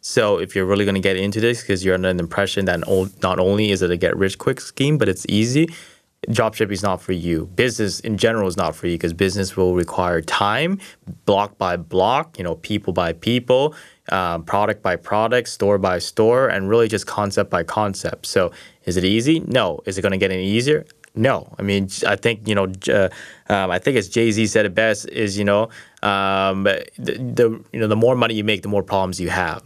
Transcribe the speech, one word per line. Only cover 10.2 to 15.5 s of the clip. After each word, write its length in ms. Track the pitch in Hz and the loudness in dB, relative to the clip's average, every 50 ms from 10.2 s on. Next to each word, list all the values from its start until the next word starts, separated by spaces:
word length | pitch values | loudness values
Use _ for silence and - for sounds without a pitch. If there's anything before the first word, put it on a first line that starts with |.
time, 560 | 78 - - - 101 101 107 127 151 175 196 190 - - - _ _ - - - _ | -2 -2 -2 0 0 0 2 0 0 -2 -2 -4 -6 -14 -20 _ _ -18 -18 -6 _
block 320 | - 101 98 101 101 - _ | 2 2 2 2 -2 -4 _
by 180 | 98 92 87 | -2 -2 -2
block, 600 | 87 82 80 - 92 92 107 123 143 160 165 _ - | -2 -6 -4 0 2 2 4 2 0 -2 -4 _ -8
you 60 | 92 | -6
know, 120 | 87 80 | -6 -6
people 380 | - - - 107 104 - - 90 | -6 -6 -4 -4 -2 -2 -2 0
by 180 | 92 90 82 | 0 0 0
people, 640 | 82 - - 113 117 123 123 - 127 131 139 156 156 - - - _ _ _ - | -2 -4 -2 -2 -2 -2 0 2 2 2 2 0 -4 -6 -20 -20 _ _ _ -4
uh, 280 | - 95 92 87 85 85 | -2 -2 -2 -2 -4 -6
product 440 | 82 82 - 101 104 104 107 - _ | -6 -2 0 0 0 0 -2 -2 _
by 120 | 95 90 | -2 -2
product, 520 | 85 - - 104 104 110 113 120 123 117 | -2 -4 -2 0 0 0 2 2 0 0
store 320 | - | -2